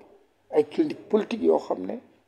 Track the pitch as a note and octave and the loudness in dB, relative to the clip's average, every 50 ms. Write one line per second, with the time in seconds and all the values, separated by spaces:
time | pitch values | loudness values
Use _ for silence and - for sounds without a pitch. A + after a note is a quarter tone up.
0 | - _ - _ _ _ _ _ _ - - D#3 D3 - - F#3 D#3+ D3 - - | -20 _ -20 _ _ _ _ _ _ 0 0 0 0 2 0 0 0 0 -2 -8
1 | - - G#3 G#3+ F#3+ - A#3 G#3+ E3 D#3+ D#3 D3 - - - - - F#3+ A3 B3+ | -4 0 0 0 0 0 -4 0 2 4 4 2 2 -2 -6 -6 -4 -8 -8 -10
2 | - _ _ _ _ | -12 _ _ _ _